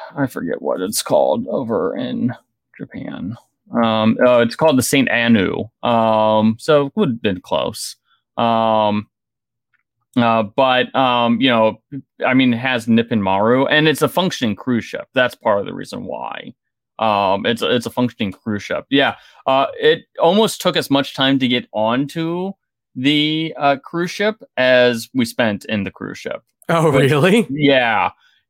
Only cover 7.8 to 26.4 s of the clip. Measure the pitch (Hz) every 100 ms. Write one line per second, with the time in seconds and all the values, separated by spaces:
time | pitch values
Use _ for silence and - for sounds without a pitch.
7.8 | - - _ _ _ - 117 113 113 110
8.8 | 107 104 104 _ _ _ _ _ _ _
9.8 | _ _ _ - 117 113 107 - 131 127
10.8 | 123 123 131 120 120 120 131 117 110 110
11.8 | _ 139 - - - 127 131 117 131 123
12.8 | 113 113 117 113 95 95 110 127 127 151
13.8 | 156 143 139 - 180 - 117 101 - 117
14.8 | - - - 131 123 - 117 101 95 92
15.8 | 98 98 98 58 58 - - - _ _
16.8 | _ - 110 101 98 98 98 117 87 120
17.8 | 117 - 123 - 104 - - 104 - 87
18.8 | - 139 131 - - _ - 135 135 -
19.8 | 147 160 - - 165 196 220 - 185 165
20.8 | 135 139 139 - 135 135 127 123 - 104
21.8 | 110 123 143 165 165 170 190 196 _ _
22.8 | _ - 131 147 151 156 160 147 143 135
23.8 | - 170 175 - 208 214 - - 127 127
24.8 | 123 117 113 131 117 - 117 101 - 107
25.8 | 95 - - - - -